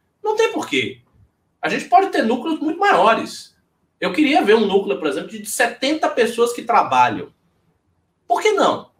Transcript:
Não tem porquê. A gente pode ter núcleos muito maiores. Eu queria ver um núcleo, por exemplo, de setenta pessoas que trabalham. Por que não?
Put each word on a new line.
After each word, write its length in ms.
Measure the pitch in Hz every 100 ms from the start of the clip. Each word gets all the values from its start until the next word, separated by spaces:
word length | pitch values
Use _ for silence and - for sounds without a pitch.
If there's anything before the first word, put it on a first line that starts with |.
| _ _
Não 140 | 427 427
tem 160 | 453
porquê. 500 | 320 - - 220 - _ _ _ _ _ _
A 80 | 160
gente 160 | 233 -
pode 240 | 359 381
ter 120 | 311
núcleos 380 | 226 247 330 311
muito 180 | 311 -
maiores. 800 | 403 170 208 220 - - - _ _ _ _ -
Eu 120 | 180
queria 300 | 302 269 330
ver 140 | 202 226
um 120 | 196
núcleo, 320 | 196 190 175
por 80 | 156
exemplo, 220 | 160 185
de 160 | 220 208
setenta 640 | - 233 - 262 311 311
pessoas 420 | 277 220 - 233
que 120 | -
trabalham. 720 | - 214 - 127 123 92 87 _ _ _ _ _ _ _ _ _ -
Por 140 | 359
que 100 | 392
não? 400 | 381 220 - - _